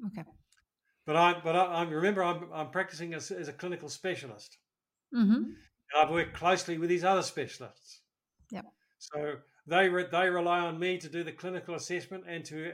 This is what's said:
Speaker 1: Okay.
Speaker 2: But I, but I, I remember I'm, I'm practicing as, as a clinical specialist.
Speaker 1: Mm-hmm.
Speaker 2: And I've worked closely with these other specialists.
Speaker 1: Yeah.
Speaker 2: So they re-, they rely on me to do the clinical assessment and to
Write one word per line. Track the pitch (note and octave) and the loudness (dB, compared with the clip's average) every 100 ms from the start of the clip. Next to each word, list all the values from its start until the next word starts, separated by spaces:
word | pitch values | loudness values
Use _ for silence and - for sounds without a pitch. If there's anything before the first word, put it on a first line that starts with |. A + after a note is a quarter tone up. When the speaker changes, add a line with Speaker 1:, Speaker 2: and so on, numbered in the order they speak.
| G#3+ | -10
Speaker 1:
Okay. | F3+ D#3 - _ _ _ _ _ _ - | -10 -14 -18 _ _ _ _ _ _ 0
Speaker 2:
But | D#3 | 6
I, | F3 F3 | 6 6
but | E3 E3+ | 2 4
I, | |
I | F#3 E3+ | 4 2
remember | E3+ D#3 F#3 G3+ | -2 2 2 2
I'm, | F3 F3 E3+ | 0 0 -6
I'm | D#3+ C3+ | -8 -4
practicing | F3+ F#3 D#3 E3+ | -2 -4 -6 -8
as, | D#3+ - | -8 -8
as | F#3 D3 | -8 -8
a | |
clinical | C#3 F3+ E3+ D3 | -8 -8 -8 -10
specialist. | - F#3 C#3+ B2+ G#2 - _ _ _ _ _ _ | -8 -6 -6 -8 -14 -18 _ _ _ _ _ _
Speaker 1:
Mm-hmm. | A#3+ G#3 | 2 6
Speaker 2:
And | B3 - - - _ _ D3 | 6 2 -8 -20 _ _ 4
I've | D#3 | 4
worked | E3+ D#3 | 4 0
closely | - E3+ F#3 F3 E3 | 0 2 2 2 -2
with | E3+ | 2
these | F3 | 2
other | F3+ F#3+ | 4 4
specialists. | D#3 - B2+ - A2+ _ _ - _ _ _ _ _ | 2 -4 -6 -8 -16 _ _ -20 _ _ _ _ _
Speaker 1:
Yeah. | G3+ G#3+ _ _ _ | -12 -12 _ _ _
Speaker 2:
So | - D3+ D3 C3+ _ _ D3 | -12 -6 -6 -8 _ _ 0
they | F3 F#3+ | 4 4
re-, | F3+ F3+ | 4 0
they | E3 F#3 | 2 2
rely | F3+ F3 F3 | 2 2 2
on | E3+ D#3+ | 0 -2
me | F3+ F3+ | -4 -4
to | D#3+ | -6
do | E3 | -8
the | E3 | -8
clinical | D#3+ F3+ F3+ F3+ E3 | -8 -8 -8 -8 -8
assessment | - F3 - F#3+ F3 | -6 -6 -6 -14 -10
and | E3+ E3 | -12 -10
to | D#3 E3 | -10 -8